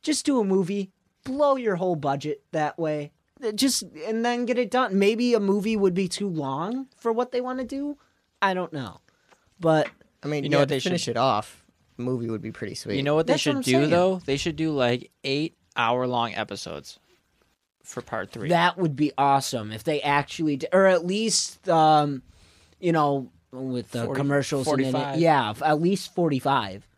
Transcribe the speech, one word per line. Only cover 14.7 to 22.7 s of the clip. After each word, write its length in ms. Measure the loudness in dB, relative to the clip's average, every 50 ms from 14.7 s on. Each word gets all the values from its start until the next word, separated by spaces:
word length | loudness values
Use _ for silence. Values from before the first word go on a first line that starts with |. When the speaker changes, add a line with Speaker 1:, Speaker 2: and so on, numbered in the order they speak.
Speaker 3:
like, 400 | 0 2 2 2 2 0 -4 -12 _ _ -6
eight-hour-long 1080 | -4 -2 -2 -2 -4 _ _ _ _ _ 0 0 2 2 0 0 0 0 -2 -2 -2 -4
episodes 640 | -6 -6 -6 -8 -12 -10 -10 -12 -12 -12 -16 -20 _ _ _ _ _ _ _ _ _ _ _ _ _ _ _ _ _ _
for 180 | -14 -14 -14
part 300 | -10 -8 -8 -8 -8 -8
three. 160 | -10 -10 -2
Speaker 1:
That 300 | 0 2 2 2 0 0
would 180 | 0 -2 -2 0
be 160 | 0 -2 -2 0
awesome 560 | 0 2 2 2 2 0 -2 -6 -6 -6 -6 -10
if 100 | -6 -4
they 180 | -4 -4 -2
actually 540 | 0 0 0 0 0 -2 -6 -4 -2 -2 -2
d-, 120 | -2 -4 0
or 140 | 2 4 4
at 200 | 6 4 2 0
least, 640 | -4 -4 -2 -2 0 0 -2 -2 -4 -10 _ _
um, 560 | 2 4 6 6 6 6 6 4 2 -2 -6 -10 _ -20 _ -20 _ _ _ _ _